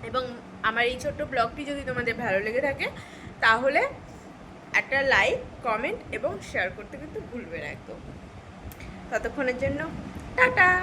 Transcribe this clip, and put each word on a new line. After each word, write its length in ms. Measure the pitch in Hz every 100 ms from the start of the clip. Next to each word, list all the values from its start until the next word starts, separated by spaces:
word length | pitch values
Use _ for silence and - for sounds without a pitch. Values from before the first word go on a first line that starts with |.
এবং 220 | 226 254 254 240 - -
আমার 220 | 214 226 240
এই 140 | 254
ছোট্ট 220 | 294 277
ব্লগটি 440 | 294 254 233 - 277
যদি 160 | 277 262
তোমাদের 280 | 247 233
ভালো 260 | 220 233 190
লেগে 220 | 214 240
থাকে, 280 | 190 185 392 - - - - -
তাহলে 460 | 226 226 269 294 539 - - - - - - - -
একটা 280 | - - 269
লাইক, 380 | 269 220 214 480 - -
কমেন্ট 520 | 247 214 277 427 - 208
এবং 220 | 262 381 -
শেয়ার 180 | 240 190
করতে 280 | 185 202 285
কিন্তু 240 | 302 - -
ভুলবে 260 | 240 175 160
না 80 | 147
একদম। 600 | 139 - - - - - - - - - - - - -
ততক্ষণের 460 | 220 233 262 262 247
জন্য 220 | 277 285 320 - - - - -
টাটা। 340 | 508 508 370 359